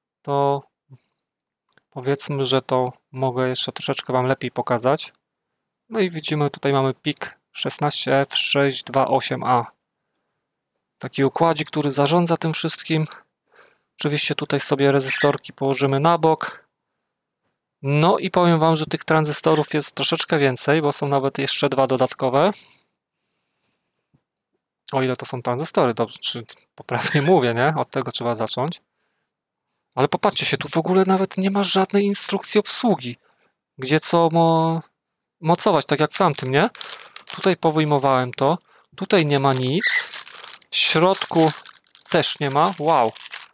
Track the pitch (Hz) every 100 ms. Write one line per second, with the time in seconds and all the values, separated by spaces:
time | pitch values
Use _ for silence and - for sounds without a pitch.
0 | _ _ - 143 139 139 - _ _ 131
1 | _ _ _ _ _ _ _ _ _ -
2 | 127 143 - 143 131 135 - 127 127 -
3 | _ 131 131 123 127 127 - - - 139
4 | - 127 127 131 123 - - 120 123 131
5 | - - _ _ _ _ _ _ _ 220
6 | 190 165 - 151 143 - 139 139 135 135
7 | - 147 - - _ - - - 147 -
8 | - 135 139 - - 139 139 127 - 135
9 | 131 135 - 131 - 123 117 _ _ _
10 | _ _ _ _ _ _ _ _ _ _
11 | 135 - 135 - 165 151 156 151 143 135
12 | 143 175 139 165 165 156 165 - - 160
13 | 156 - _ _ _ _ _ _ _ -
14 | 151 147 - 151 147 143 - 139 139 139
15 | 135 - 147 143 - - 135 139 139 139
16 | 160 170 160 156 - - _ _ _ _
17 | _ _ _ _ _ _ _ _ 139 147
18 | 165 202 185 180 175 165 160 160 156 -
19 | - 160 151 147 - 156 147 151 139 -
20 | 139 160 - 160 139 123 - 156 147 139
21 | 143 139 135 - 135 - 143 131 131 127
22 | 127 - 143 190 190 208 - - _ _
23 | _ _ _ _ _ _ _ _ _ _
24 | _ _ _ _ _ _ _ _ - 139
25 | 131 127 - 127 123 123 160 - 135 117
26 | 113 - - 120 113 - _ - - -
27 | - 151 143 180 123 117 135 156 - 143
28 | 131 - 117 113 110 - 143 170 _ _
29 | _ _ _ _ _ _ _ _ _ -
30 | 143 175 208 - - 127 156 - 160 185
31 | 190 190 190 - 190 196 196 190 190 202
32 | 202 202 - 196 - 208 208 - 240 175
33 | 123 120 _ _ _ _ _ - 131 156
34 | - 170 165 165 165 165 165 165 - _
35 | _ _ _ _ 156 175 220 165 - 147
36 | 151 - 185 139 127 135 226 - - -
37 | - - - - 190 180 165 156 156 147
38 | 135 131 127 - 135 175 - _ _ -
39 | 185 202 151 143 139 127 127 156 - -
40 | - - - - - - - - - 160
41 | 180 196 - 165 160 - - - _ -
42 | - 170 143 - 143 139 175 190 147 156
43 | 113 - - - -